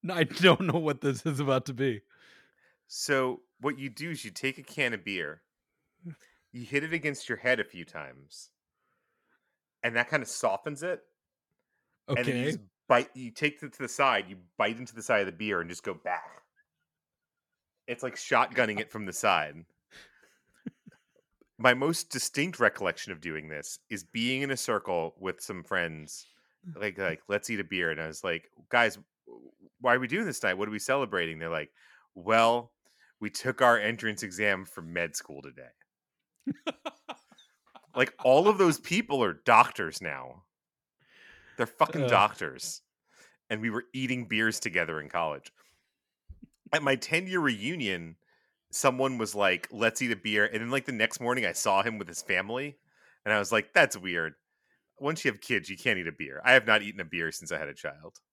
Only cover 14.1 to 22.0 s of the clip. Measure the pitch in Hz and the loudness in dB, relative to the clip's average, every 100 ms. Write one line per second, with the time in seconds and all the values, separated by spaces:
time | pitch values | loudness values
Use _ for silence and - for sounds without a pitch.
14.1 | 110 92 95 87 _ 107 113 123 110 - | 2 -2 -14 -20 _ -2 -2 -10 -14 0
15.1 | 110 95 85 107 95 85 87 - 85 - | 2 2 -4 -2 -2 -4 -8 -8 -8 -6
16.1 | 87 - - _ _ _ _ _ _ _ | -8 -8 -20 _ _ _ _ _ _ _
17.1 | _ _ _ _ _ _ _ - 120 131 | _ _ _ _ _ _ _ -12 -8 -8
18.1 | - - 123 113 120 117 104 107 110 98 | -10 2 2 4 2 0 0 -6 -8 -8
19.1 | 87 110 87 76 76 82 _ _ - - | 0 4 4 2 -8 -20 _ _ -20 -20
20.1 | _ _ _ _ _ - _ - _ _ | _ _ _ _ _ -18 _ -20 _ _
21.1 | _ _ _ _ - 123 123 143 165 | _ _ _ _ 2 4 4 2 -2